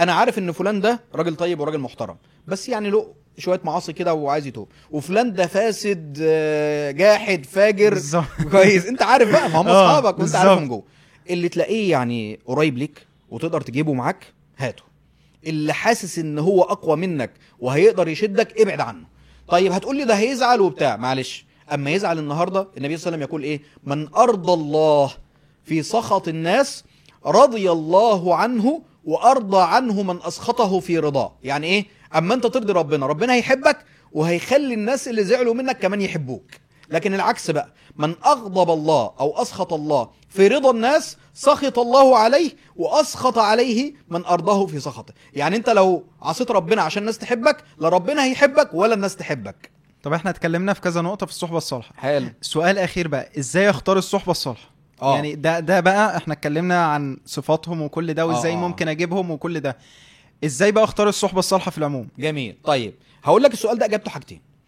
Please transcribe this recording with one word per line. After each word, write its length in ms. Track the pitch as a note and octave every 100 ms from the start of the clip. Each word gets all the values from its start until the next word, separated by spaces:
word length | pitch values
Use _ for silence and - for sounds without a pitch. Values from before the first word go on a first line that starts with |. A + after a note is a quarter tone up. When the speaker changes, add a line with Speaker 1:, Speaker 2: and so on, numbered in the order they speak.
Speaker 1:
انا 120 | F3
عارف 260 | E3+ A#3+ G#3+
ان 140 | F3+
فلان 280 | E3 G3 G#3
ده 200 | G#3+ A#3+ _
راجل 220 | C#3+ E3+ D#3
طيب 240 | F3 D#3+
وراجل 180 | D3+ D#3
محترم، 380 | B2+ - G2+ - _ _ -
بس 220 | F#3+ -
يعني 220 | A3 G#3
له 240 | G#3 - - _ -
شوية 220 | F3+ F#3
معاصي 280 | E3 F3 E3
كده 220 | D#3 F3
وعايز 320 | D#3 C#3+ D3+ C#3
يتوب. 220 | A2 G2 _ _
وفلان 420 | D3+ E3 G3+ B3
ده 140 | F#3 F3
فاسد، 720 | G3 A3+ - G#3 F3+ D#3 C#3
آه، 680 | D#3+ D#3+ D#3 D3+ D3+ D3 C#3+
جاحد، 560 | C#3+ G3+ G#3 G#3+ F3 C3+
فاجر. 480 | F#3+ G#3+ G3 G#3
Speaker 2:
بالظبط. 300 | D#3+ C#3+ E3+ C#3+ -
Speaker 1:
<laughs> 100 | D3+
كويس، 340 | G3 F#3+ F#3 F#3
انت 160 | B3+
عارف 280 | D4 C4 G#3
بقى، 160 | D4+ G#3+
ما 120 | D#3+
هم 80 | F3+
Speaker 2:
آه، 180 | F#3+ F3+
Speaker 1:
اصحابك 200 | D4 A3
وانت 120 | F#3
Speaker 2:
بالظبط. 160 | E3+ F#3
Speaker 1:
عارفهم 280 | G3 F3+ C#3
جوه. 140 | G#2+ - _ _ _ -
اللي 180 | F3 E3+
تلاقيه 420 | E3+ - A3 G3
يعني 500 | C#3 A#2+ A#2+ G#2+ - -
قريب 320 | C#3 D#3 B2
ليك 280 | D3 - _ _ -
وتقدر 300 | A#2 E3 D#3+
تجيبه 320 | C3 B2 D#3
معاك، 340 | B2+ C#3 - - _ _ -
هاته. 240 | B2+ - _ _ _ _ _ _ D#3
اللي 260 | D#3 D3+
حاسس 460 | - A3 A3+ F3+ E3+
ان 200 | D#3 D3
هو 240 | E3+ F#3+
اقوى 340 | - - D#3+ D3+
منك 340 | F#3 D3+ A2 _ _ -
وهيقدر 500 | B2 D3 G#3+ F#3 E3
يشدك، 520 | D#3 G#3 G3 A3 A3
ابعد 200 | G3+ D3
عنه. 260 | A#2 E2+ - _ _ _ -
طيب 240 | F3 F#3
هتقول 240 | F#3 - C#4
لي 80 |
ده 100 | A#3+
هيزعل 460 | G3+ A#3+ B3 B3 A#3+
وبتاع، 360 | F3+ - C#3 G#2
معلش، 500 | B2+ C3 B2 - _ _ -
اما 160 | C#3+ C#3
يزعل 280 | F#3+ G3 E3
النهارده 500 | D3 D3 F3+ F#3+ F#3+ -
النبي 200 | C#3+ D#3+
صلى 100 | F3
الله 100 | D#3+
عليه 0 |
وسلم 60 |
يقول 200 | C#3 D#3
ايه؟ 180 | C#3 D3 - _
"من 300 | C3+ D3 D#3
ارضى 380 | G3+ A#3+ G3+ E3+
الله 580 | E3+ D3 D3+ D#3 D3 C3+ - - _ _ _
في 180 | - D#3+
سخط 460 | D3 A3+ A3+ G3 F3
الناس 560 | D#3+ E3 A#3 C4+ - - _ _ _ C#3+
رضي 440 | G3 C#4 A3+ F#3
الله 640 | E3 D#3 F#3 A3+ F#3+ F3
عنه، 480 | E3 A3+ A#3+ A#3+ D#4+ - _
وارضى 580 | D#3+ E3 A#3 B3+ G3 F#3+
عنه 400 | E3+ A#3 B3 G3+
من 160 | F#3+ F3+
اسخطه 580 | E3+ - - B3 G3+ F#3+
في 180 | - E3
رضاه". 340 | D3+ C#3 G#2 -
يعني 240 | C3 D3 E3
ايه؟ 200 | G3+ G3 _ - D#3+
اما 180 | E3+
انت 120 | B3+ A#3+
ترضي 260 | B3+ G#3
ربنا، 340 | F3+ D3 D3+ C3+
ربنا 280 | D3+ B3
هيحبك 420 | B3 A#3+ C4+ D4+ - _ _ _
وهيخلي 600 | D3+ E3 E3+ - C#4 C#4
الناس 340 | A3 G#3 C#4 C4+
اللي 160 | A3+
زعلوا 300 | F#3+ B3 A#3+
منك 240 | A#3 C4 B3
كمان 220 | F#3 G3+
يحبوك. 500 | F#3 D#3+ C3 A#2+ - - _ _ -
لكن 240 | E3 G3
العكس 360 | G3 G3 A#3+ -
بقى، 240 | D3+ - _ _ -
من 180 | D#3 E3+ C#4
اغضب 440 | C#4 G#3 F#3 E3+
الله 420 | D#3+ D#3 D3 G#2+ -
او 220 | C#3+ -
اسخط 300 | A#3+ G3 F3
الله 360 | D#3+ D3+ C#3 A2 _ _
في 200 | F#3+ G3
رضا 220 | C#4 C4
الناس، 460 | A3+ A#3+ D#4 - - _
سخط 440 | - C#4 D4 C#4 A#3+
الله 400 | A#3+ C4 C4+ A#3+
عليه 320 | A3+ C#4+ D#4 - _ -
واسخط 640 | D#3+ C#4 C#4 - B3 A#3
عليه 560 | G#3 A3+ B3+ A3+ D4 - -
من 160 | E3+
ارضاه 420 | D3+ E3+ E3+ G3 F#3+
في 140 | D3
سخطه. 340 | C#3 A#2+ - - _
يعني 220 | C#3 D3+ A3
انت 140 | A#3
لو 340 | G#3+ F#3+ E3+ - -
عصيت 280 | D3 G#3+ B3
ربنا 320 | G#3 E3 G#3+
عشان 200 | D#3 G3+
الناس 160 | G#3+ A3
تحبك، 380 | G#3+ A#3+ D4+ C#4+ - -
لا 100 | D#3+
ربنا 360 | F3+ F3+ D4+
هيحبك 440 | C4 B3+ C#4 D4 C#4
ولا 200 | D#3+ A3
الناس 220 | G#3+ G3 -
تحبك. 540 | D#3+ C3+ G2 - - _ _ _
Speaker 2:
طب 100 | C#3+
احنا 180 | D#3+ F3+
اتكلمنا 420 | E3 E3+ E3+ F#3+
في 80 | F#3+
كذا 200 | F3+ E3+
نقطة 260 | E3+ G#3 -
في 60 |
الصحبة 240 | - E3 E3+
الصالحة. 380 | - B2+ - -
Speaker 1:
حلو. 300 | C3+ C#3+ B2+ -
Speaker 2:
سؤال 380 | - D#3 F3 G3
اخير 300 | F3+ F3+ E3
بقى، 220 | C3+ - D3+
ازاي 320 | B2+ F3+ G3+
اختار 280 | F3+ - F#3+
الصحبة 320 | F#3 G3 F3+
الصالحة؟ 400 | D#3+ C3+ A2+ - _ _ -
Speaker 1:
آه. 120 | C3+
Speaker 2:
يعني 200 | C3+ D3+
ده، 260 | D3 D#3 E3
ده 200 | D#3+ F#3
بقى 360 | F3+ G3+ G#3+ D#3+
احنا 180 | D#3+
اتكلمنا 500 | D3 D3+ D#3 F3+ F3 D#3+
عن 320 | D3 C#3 C3 -
صفاتهم 560 | D3+ C#3+ D#3+ E3+ E3
وكل 320 | D3 E3 E3
ده، 120 | D#3 E3
وازاي 260 | D#3+ E3
Speaker 1:
آه، 40 | E3+
آه. 20 |
Speaker 2:
ممكن 300 | F3 F3+ D#3+
اجيبهم 420 | D#3 E3+ F#3+ F3
وكل 300 | D3+ E3+ D#3+
ده. 160 | C#3 - _ _ _ _ _ _
ازاي 280 | D#3 B2+ G#3
بقى 120 | G#3
اختار 240 | G#3+ - G#3
الصحبة 300 | - G3 F#3
الصالحة 320 | - F#3+ F3+
في 80 | D#3
العموم؟ 300 | D3 C3 G#2+ -
Speaker 1:
جميل. 380 | D3+ D3+ A2 -
طيب 300 | - C#3 G#2 - _ _
هقول 180 | C#3 G#3
لك 100 | C#4
السؤال 260 | A3+ A3 A#3
ده 60 | G#3
اجابته 240 | G#3 G#3
حاجتين. 300 | C#3+ - F2 _ _